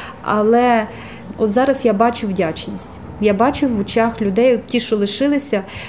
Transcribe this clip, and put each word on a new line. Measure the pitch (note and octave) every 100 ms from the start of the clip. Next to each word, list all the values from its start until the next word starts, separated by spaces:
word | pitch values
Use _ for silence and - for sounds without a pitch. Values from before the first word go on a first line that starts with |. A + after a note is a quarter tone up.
| - -
Але | - G#3 G#3+ A#3 B3 A#3 G#3+ - - - - -
от | A3
зараз | G3+ C4+ C4+ A#3+
я |
бачу | G3+ A#3 A#3 G#3
вдячність. | F#3 E3 D#3+ - G3+ - - - -
Я | G#3
бачу | G3 B3 C#4+ C#4
в | A3
очах | G#3 A#3 A3+ A3+
людей, | G3+ F#3+ B3+ A#3+
от | -
ті, | A#3+
що | A3+ G#3+
лишилися, | G3+ - C#4 C#4+ - G3+ F#3+ -